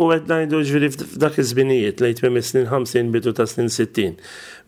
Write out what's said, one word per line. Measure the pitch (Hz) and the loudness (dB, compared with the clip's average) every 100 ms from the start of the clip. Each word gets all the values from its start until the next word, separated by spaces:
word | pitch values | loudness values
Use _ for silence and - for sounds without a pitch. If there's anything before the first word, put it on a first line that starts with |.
u | 165 | 4
qed | 160 156 | 2 0
ngħidu | 165 160 156 | -2 0 0
ġifieri | 147 143 143 | 0 2 0
f'dak | 135 - - 151 151 | -2 -10 -2 0 0
iż-żminijiet, | 131 120 135 131 104 98 | 0 2 2 2 2 2
lejn | 120 117 | 0 2
tmiem | 131 120 | 0 0
is-snin | 113 131 120 | 0 0 0
ħamsin, | 135 120 123 120 | 0 -2 -2 0
bidu | 117 120 | 0 0
ta' | 110 110 | 0 -2
snin | - 120 | -2 -2
sittin. | 113 113 - 98 85 - - - - | -2 -2 -2 -2 -4 -14 -20 -20 -10